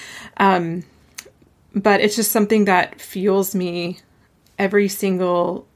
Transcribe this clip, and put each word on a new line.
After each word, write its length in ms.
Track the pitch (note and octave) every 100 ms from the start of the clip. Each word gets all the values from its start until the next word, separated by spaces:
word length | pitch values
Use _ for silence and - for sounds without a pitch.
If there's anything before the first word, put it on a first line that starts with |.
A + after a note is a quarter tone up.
| - - - -
Um, 440 | G3 F#3 E3 E3+ - _ _ - - _ _ _ _
but 280 | G#3 G#3+ G3
it's 160 | G#3 G#3+
just 160 | G#3+
something 320 | A#3 G#3 A3
that 360 | G3+ F3+ - -
fuels 540 | - F#3+ G3 G3 F#3+
me 460 | F#3+ F3+ F3 E3+ F#3 _ _ _ _ _ -
every 300 | G3 G3+ G3+
single 800 | G3 G3 F3+ F3+ F3 F3 F#3 -